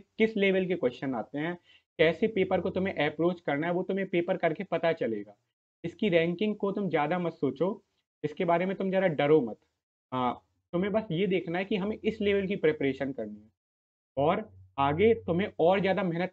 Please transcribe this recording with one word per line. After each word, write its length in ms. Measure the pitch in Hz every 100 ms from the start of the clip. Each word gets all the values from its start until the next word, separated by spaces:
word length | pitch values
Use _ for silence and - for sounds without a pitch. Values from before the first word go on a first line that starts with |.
| - -
किस 180 | 220 208
level 300 | 196 190 180
के 80 |
question 400 | 175 123 - 139
आते 240 | 117 - 143
हैं, 200 | 160 175 _ _ _ -
कैसे 280 | 160 165 220
paper 340 | 202 185 185
को 100 | 180
तुम्हें 240 | 185 190
approach 460 | 165 151 151 170 180
करना 260 | - 143 170
है, 60 |
वो 100 | 175
तुम्हें 260 | 185 190 185
paper 280 | 170 175 175
करके 280 | 165 160
पता 280 | 190 165 165
चलेगा। 440 | 160 127 104 104 - _ _ _ _
इसकी 240 | 170 - 214
ranking 480 | 165 170 175 214 208
को 160 | 196
तुम 160 | 208 190
ज़्यादा 300 | 151 147 180
मत 140 | 170
सोचो, 520 | - 135 - 180 - _ _ _ _
इसके 200 | 151 -
बारे 220 | 170 170 185
में 100 | 190
तुम 140 | 190
ज़रा 160 | 190 185
डरो 320 | 139 143 156
मत। 180 | 117 104 _ _ _ _ _
हाँ, 300 | 127 123 - _ _ _
तुम्हें 200 | 175 202
बस 160 | 214 220
ये 160 | 165 196
देखना 320 | 180 170 175
है 60 |
कि 120 | 196 208
हमें 220 | 208 220
इस 160 | 220 220
level 260 | 202 196 190
की 100 | 202
preparation 560 | 156 151 139 135 135
करनी 280 | 127 107 104
है।" 100 | - _ _ _ _ _ _ 180
और 360 | - 208 220 - - -
आगे 360 | 139 156 220
तुम्हें 380 | 226 - 170 208 -
और 200 | 165 196
ज़्यादा 220 | 190 190
मेहनत 300 | 185 165 180